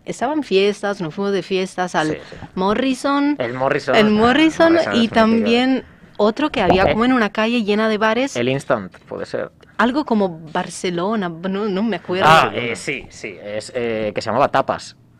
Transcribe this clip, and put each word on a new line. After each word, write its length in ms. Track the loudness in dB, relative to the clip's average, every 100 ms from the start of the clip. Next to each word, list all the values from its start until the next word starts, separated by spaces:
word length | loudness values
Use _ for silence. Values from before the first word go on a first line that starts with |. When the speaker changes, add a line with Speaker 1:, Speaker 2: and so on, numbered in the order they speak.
Speaker 1:
Estaban 380 | -12 -6 -4 -2
fiestas, 580 | 0 2 2 0 -4 -4
nos 140 | -6
fuimos 180 | -4 -2
de 100 | -2
fiestas 520 | -2 -4 -4 -4 -4
al 140 | -2 -2
Speaker 2:
Sí, 80 | -4 -10
sí. 60 | -16 -10
Speaker 1:
Morrison, 840 | -2 0 2 0 -2 0 0 0 0
Speaker 2:
El 160 | -4
Morrison. 420 | -2 0 0 2 4
Speaker 1:
el 140 | 4
Morrison, 600 | 4 4 4 2 4 4
Speaker 2:
Morrison 200 | 4 2
Speaker 1:
y 100 | 0 2
Speaker 2:
es 40 |
un 40 |
Speaker 1:
también 680 | 4 4 4 2 2 2 0 -4 -16 -12 0
otro 320 | 0 2 -2
que 100 | 0
había 240 | 2 4
Speaker 2:
Eh, 80 | 4
Speaker 1:
como 140 | 2 2
en 60 |
una 160 | 2 0
calle 340 | 0 0 0
llena 240 | 0 0 0
de 100 | 0
bares. 380 | 0 0 -2 -2
Speaker 2:
el 120 | -2
Instant, 440 | -2 0 -2 -4 -16 -14
puede 160 | -12 -8
ser. 240 | -8 -8 -12 -10 -2
Speaker 1:
Algo 260 | 0 0
como 340 | 0 0 0 -4 -8
Barcelona, 760 | -6 -6 -6 -4 -2 -2 -2 -4
no, 380 | -6 -6 -4 -2
no 140 | -2
me 140 | -2 -4
acuerdo. 300 | -4 2 6
Speaker 2:
Ah, 160 | 6
Speaker 3:
Barcelona. 220 | 4 -2 -6
Speaker 2:
eh, 40 | -6
sí, 300 | -8 -10 -12
sí, 280 | -16 -16 -14
es, 300 | -10 -10 -8
eh, 380 | -6 -4 -2 -4
que 60 | -4
se 60 | -2
llamaba 220 | 0 2
Tapas. 460 | 2 0 -4 -8 -20 _